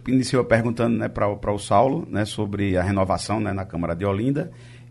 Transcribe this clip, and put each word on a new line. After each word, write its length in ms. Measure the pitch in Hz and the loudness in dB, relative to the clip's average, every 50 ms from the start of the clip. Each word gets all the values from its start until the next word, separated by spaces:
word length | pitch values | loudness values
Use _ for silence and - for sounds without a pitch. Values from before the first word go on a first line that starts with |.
| - | -2
iniciou 380 | 120 127 131 123 - - 127 117 | 2 2 2 2 2 2 0 2
perguntando, 500 | - 113 113 117 123 117 117 117 117 117 | 4 2 2 2 0 0 0 0 0 2
né, 140 | 110 110 110 | 0 -2 -4
pra, 260 | - 110 107 101 101 | -2 -2 -2 -2 -2
pra 180 | 98 - 104 104 | -2 -2 -2 -2
o 40 | 101 | -2
Saulo, 480 | - - 104 101 123 135 143 165 - - | 0 2 4 4 4 4 2 -2 -4 -4
né, 160 | 98 101 107 | -2 -2 -2
sobre 500 | 107 - - 107 101 98 101 101 98 92 | -2 -2 -4 -4 -4 -2 -2 0 2 2
a 60 | 90 | 2
renovação, 580 | 87 98 101 98 95 90 92 87 - - 101 113 | 2 2 2 2 2 0 0 -2 -2 -2 -2 -2
né, 100 | 110 98 | -2 -2
na 140 | 98 95 95 | -4 -4 -6
Câmara 300 | - - 82 85 82 85 | -6 -4 -4 -2 -2 -2
de 80 | 85 98 | -2 -2
Olinda, 460 | 101 98 98 113 135 139 160 - 170 - - - - - - - - | -2 0 0 0 0 0 -2 -4 -6 -10 -18 -20 -20 -20 -20 -20 -18